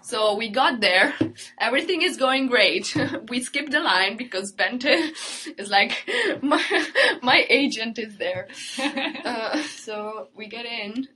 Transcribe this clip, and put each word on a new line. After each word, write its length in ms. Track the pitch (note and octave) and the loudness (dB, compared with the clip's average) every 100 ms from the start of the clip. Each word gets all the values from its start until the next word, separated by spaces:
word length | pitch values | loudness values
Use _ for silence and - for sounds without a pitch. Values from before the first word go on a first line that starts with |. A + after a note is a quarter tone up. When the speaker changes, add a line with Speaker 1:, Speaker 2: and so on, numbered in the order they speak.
Speaker 1:
So 340 | - A3 G#3+ G#3 | -6 0 2 2
we 140 | A3+ | -2
got 320 | G#3+ D4+ B3 | 2 2 4
there. 320 | G3 F#3 B3+ - D#4+ - - - | 4 6 4 2 -4 -4 -18 -4
Everything 420 | A3 C4+ - F4 | 0 2 0 0
is 160 | F4+ A#3 | 0 2
going 300 | C4 C4+ C4+ | 2 2 4
great. 480 | A#3+ F#3+ F3+ G#3 D4+ C#4 | 4 4 4 -2 -2 -2
<laughs> 180 | C4 A3 | -4 -6
We 120 | B3 | -6
skipped 280 | B3 C#4+ D4+ | -4 -6 0
the 80 | D4 | 0
line 380 | D#4 F#3 F#3+ A3 | 2 4 2 -2
because 340 | B3+ C#4+ G3+ | -6 -6 -6
Bente 360 | - F#3+ B3 C#4 | -2 -2 0 2
<laughs> 240 | E4+ D#4 - - - E4 - | 2 2 -6 -10 -10 -12 -12
is 100 | G3+ | 2
like, 400 | G3+ G#3+ - - A#4+ | 2 4 0 -4 -2
<laughs> 200 | A4 - | 0 0
"My, 220 | C4+ D#4+ - F4 D#4 - - - | 2 2 2 0 2 2 2 2
my 240 | B3 D4+ - | 4 4 6
agent 520 | B3+ C#4 A3 A3+ A3+ | 4 4 0 -6 -6
is 180 | A3 G3+ | -8 -6
there." 300 | F3+ F#3 F#3+ - - - | -4 -4 -8 -14 -10 -4
Speaker 2:
<laughs> 440 | C4+ C#4 D#4+ C4+ | -4 -2 -6 -6
Speaker 1:
Uh, 380 | A3+ A#3 A3 D4+ D4+ - | -6 -4 -4 -4 -4 -10
so 500 | - G#3+ G#3+ A3 - F#3+ | -10 -8 -8 -10 -14 -14
we 120 | G#3 | -12
get 180 | A3+ A#3 | -10 -10
in, 420 | A#3 G3+ A#3 C4 | -8 -8 -8 -10